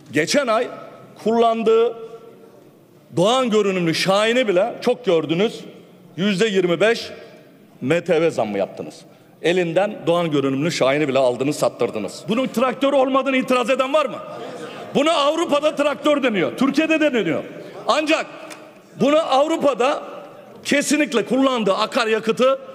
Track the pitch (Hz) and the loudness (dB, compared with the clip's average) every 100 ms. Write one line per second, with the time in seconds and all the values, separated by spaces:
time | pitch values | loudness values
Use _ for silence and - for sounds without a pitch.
0 | - 147 160 285 262 220 254 - - - | -6 -2 0 0 0 0 -2 -8 -18 -20
1 | - - - 226 233 226 220 226 233 - | -20 -8 0 2 4 2 2 4 2 -2
2 | - - - - - - - - _ _ | -14 -18 -20 -20 -20 -20 -20 -20 _ _
3 | - 127 190 254 254 214 196 185 170 160 | -8 0 2 2 2 2 2 0 0 0
4 | 175 196 220 240 247 180 220 - - 247 | 2 2 2 2 2 2 0 -2 -2 -2
5 | - 165 147 165 220 - - - - - | 2 0 2 0 0 -2 -16 -20 -20 -20
6 | - - 202 190 226 190 180 170 202 233 | -14 -4 -2 2 0 2 0 2 2 2
7 | - - - - - - - - 127 170 | -4 -14 -20 -20 -20 -20 -20 -8 -2 0
8 | 170 160 165 143 110 101 92 - 80 - | 2 2 2 0 -2 -2 -4 -6 -12 -14
9 | - - - - 156 185 175 165 208 208 | -20 -20 -20 -6 -2 0 0 0 -2 -2
10 | - 170 170 147 135 135 160 - 131 143 | -2 0 0 0 0 0 -2 0 2 2
11 | 151 131 127 123 135 147 - - 117 107 | 2 2 2 2 -2 0 -2 0 -4 -4
12 | 95 - - 220 262 - 254 247 277 285 | -8 -8 -4 -2 -2 0 -2 0 2 2
13 | 269 262 269 254 254 254 240 262 262 302 | 2 2 0 0 2 0 2 0 0 0
14 | 285 147 - - - - 156 - - - | 0 -4 -12 -14 -12 -12 -14 -14 -4 0
15 | 294 330 277 320 330 285 302 311 294 277 | 2 2 2 0 0 0 0 0 0 0
16 | 302 285 254 208 147 - 269 269 320 320 | 0 2 2 0 -2 0 0 2 2 2
17 | 302 247 175 127 - - - - - 247 | 2 0 0 -2 -6 -12 -16 -8 -2 0
18 | 311 302 220 - - - - - - - | 0 -2 -2 -12 -18 -18 -20 -20 -16 -2
19 | 233 302 320 262 302 330 269 247 247 302 | 2 2 4 2 2 2 0 2 0 -2
20 | - - - - - - - 277 - 294 | -6 -16 -18 -20 -20 -12 -2 0 2 0
21 | 294 226 - 254 269 247 196 190 214 262 | 0 -2 0 2 2 2 0 0 0 0
22 | 226 220 220 220 254 269 - | 0 0 0 0 2 0 -4